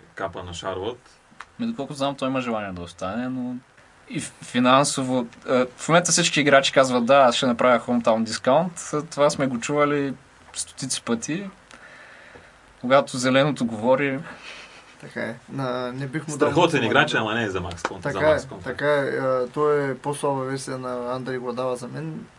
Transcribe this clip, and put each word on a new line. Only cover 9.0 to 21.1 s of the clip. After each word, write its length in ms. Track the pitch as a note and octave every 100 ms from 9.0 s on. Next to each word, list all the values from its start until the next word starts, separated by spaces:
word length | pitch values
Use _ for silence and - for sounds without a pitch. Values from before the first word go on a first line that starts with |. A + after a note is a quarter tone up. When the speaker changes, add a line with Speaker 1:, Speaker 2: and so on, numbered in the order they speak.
| D3+
Speaker 2:
Това 180 | - D3
сме 180 | D3+ C3+
го 120 | A#2+
чували 540 | - D3 D3 D3 C#3 A#2+ - _ -
стотици 480 | - - - C3 -
пъти. 480 | - A#2 - E3 G3 - - - - - - - - - - - _ _
Когато 360 | B2 C#3 - C3
зеленото 480 | B2+ C3 D3 B2+ A#2+
говори 540 | A2 A#2 C3 C#3+ C3+ - - - - - - - -
Speaker 3:
Така 200 | - A#2
е. 140 | A2+ A#2 -
На-, 400 | C3+ C3 B2 B2
не 160 | B2+ C#3
бих 140 | D3+
му 160 | D#3 C#3+
дал 120 | D3
Speaker 1:
Страхотен 140 | C#3+
Speaker 3:
максимален 240 | F3 C#3+ A#2
Speaker 1:
играч, 240 | B2 D3+
Speaker 3:
договор. 200 | C#3+ G#2+
Speaker 1:
ама 80 | A2+
не 60 | A2
е 40 |
за 120 | F#2
Макс 220 | E2+ F2
Кон-, 120 | - G2
за 60 |
Speaker 3:
Така 260 | C#3+ G2 D3+
е, 40 |
Speaker 1:
Макс 140 | C#3+ C3+
Контракт. 320 | - C3+ B2
Speaker 3:
така 160 | C#3+
е. 140 | D3 C3+
А, 400 | C3+ C3 B2+ B2
той 380 | D3 D3+ D3 C#3
е 60 | B2+
по-слаба 440 | C#3 D3 D3 C#3
версия 360 | C3 C3+ C3+ C3
на 380 | B2+ B2 A#2+